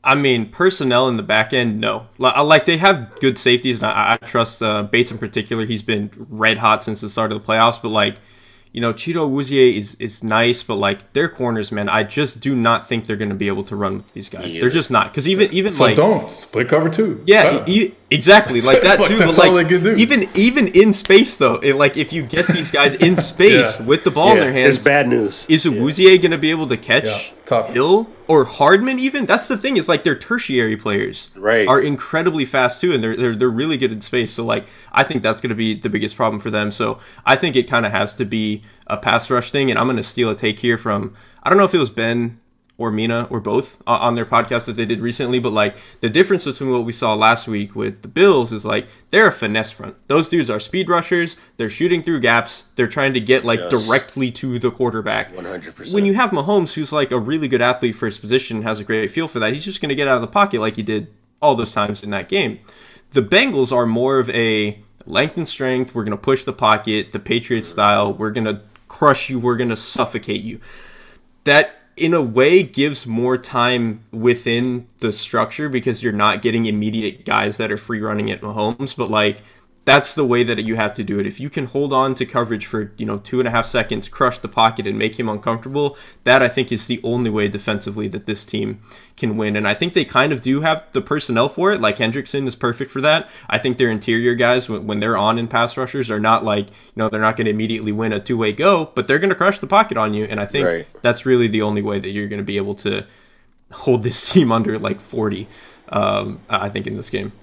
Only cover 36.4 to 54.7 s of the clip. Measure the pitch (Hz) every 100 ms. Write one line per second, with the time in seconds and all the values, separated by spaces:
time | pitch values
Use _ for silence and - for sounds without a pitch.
36.4 | 113 107 107 101 110 110 - - - 135
37.4 | 170 131 120 120 107 104 104 - 107 113
38.4 | 107 104 - _ - 107 104 113 - 123
39.4 | - 143 135 113 123 120 98 - 113 104
40.4 | 110 104 120 117 113 101 98 - - _
41.4 | - 190 196 180 123 - 113 120 117 117
42.4 | _ _ _ - 117 107 113 117 120 -
43.4 | 104 113 - _ - 117 120 117 110 117
44.4 | 113 120 117 110 110 113 117 117 127 127
45.4 | 120 107 104 - - - 117 147 185 180
46.4 | 143 123 135 123 117 113 117 107 110 117
47.4 | - 104 101 107 107 101 107 160 196 151
48.4 | 117 107 110 110 - _ _ 190 208 -
49.4 | 110 110 107 - 95 - - 151 156 175
50.4 | 120 107 - 185 175 175 165 175 170 -
51.4 | _ - 110 - 170 175 165 151 117 117
52.4 | 117 - _ - 117 147 135 127 110 127
53.4 | 117 113 87 123 110 135 - - 127 120
54.4 | 135 120 120